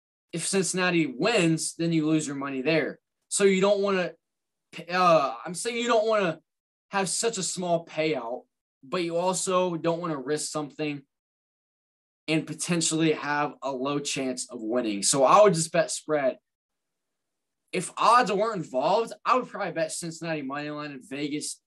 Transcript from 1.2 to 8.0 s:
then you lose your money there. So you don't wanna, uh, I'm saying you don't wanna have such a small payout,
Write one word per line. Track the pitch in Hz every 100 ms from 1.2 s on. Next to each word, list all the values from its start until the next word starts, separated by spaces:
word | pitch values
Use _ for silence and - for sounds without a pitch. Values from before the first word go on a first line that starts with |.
| 135 220 165 160 - -
then | 170
you | 165 151
lose | 156 139
your | 139
money | 139 131
there. | 135 156 110 - _ _ _
So | - 196
you | 190
don't | 196 202
wanna, | 202 190 175 - _ _ _ _ _ - 165
uh, | 180 180 160 135 117 147
I'm |
saying | 175 233 233
you | 240
don't | 226 220
wanna | 214 180 - _ _ _ _ _
have | 196 190
such | - 226 190
a |
small | 170 - 175 165 -
payout, | 156